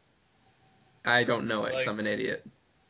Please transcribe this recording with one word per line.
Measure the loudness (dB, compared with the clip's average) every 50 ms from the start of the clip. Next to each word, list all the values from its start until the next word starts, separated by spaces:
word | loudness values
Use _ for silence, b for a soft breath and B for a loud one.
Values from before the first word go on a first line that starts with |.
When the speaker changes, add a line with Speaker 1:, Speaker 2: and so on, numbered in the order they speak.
| _ _ _ _ _ _ _ _ _ _ _ _ _ _ _ _ _ _ _ _ 0
Speaker 1:
I | 4 4 4 4
don't | 4 2 0 0
know | -2 -2 -2 -2
it | -2 -2
'cause | -2
Speaker 2:
Like, | -2 -4
Speaker 1:
I'm | -4 -4
an | -4
idiot. | -4 -2 -2 -4 -4 -6 -6 -10 -16 -20 _ _ _ _ _ _ _